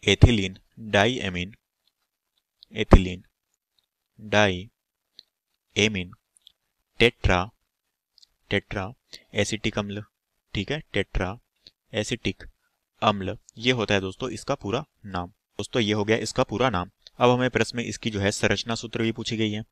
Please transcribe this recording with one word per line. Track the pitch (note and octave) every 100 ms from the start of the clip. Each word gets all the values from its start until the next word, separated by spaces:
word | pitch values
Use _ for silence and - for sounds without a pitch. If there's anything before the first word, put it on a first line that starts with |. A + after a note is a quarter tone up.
एथिलीन | - G2 - A#2 F#2+ F#2+ _ - A2+
डाइएमीन, | G2+ G#2 B2+ G2 F2 F2+ A2 _ _ _ _ _ _ _ _ _ _ - A2
एथिलीन | A2 - F#2 F#2+ _ _ _ _ _ _ _ _ _ _
डाइएमीन | G#2+ G#2 G#2 F#2 G2 _ _ _ _ _ _ _ _ _ _ - G#2 G#2 F2+ - _ _ _ _ _ _ _ _
टेट्रा, | A#2 - - F2+ G2 _ _ _ _ _ _ _ _ _ _
टेट्रा | G2+ - G#2+ G2 C3 _ - _
एसिटिक | G#2+ G#2 A2 A2 G#2+
अम्ल, | G2+ G2+ G#2 _ _ _ _
ठीक | - G2
है, | D#3 -
टेट्रा | - F#2+ - F#2 A#2 _ _ - _ _
एसिटिक | A2+ G#2+ A#2 - F#2+ - _ _ _ _ _
अम्ल, | A2+ G#2 F#2+ G#2+ _ -
ये | A#2
होता | B2+ G#2
है | G2+
दोस्तों | F#2+ F#2 B2+
इसका | - - C#3
पूरा | G2+ A2+ D#3 _ G#2
नाम। | F#2 F2+
दोस्तों | _ _ _ G#2 C3
ये | G#2
हो | G#2+
गया | G#2 A2
इसका | A2 -
पूरा | C3 G#2 B2+
नाम। | F#2+ F2+ _ - _
अब | B2
हमें | B2 B2+
प्रश्न | A2+ A2 A#2+
में |
इसकी | G#2+ - -
जो | G#2
है | G2
संरचना | - G#2 G2 -
सूत्र | A2+ A#2+ A2
भी | A2+
पूछी | A2 A2+ A2+
गई | A2
है | G#2+ A2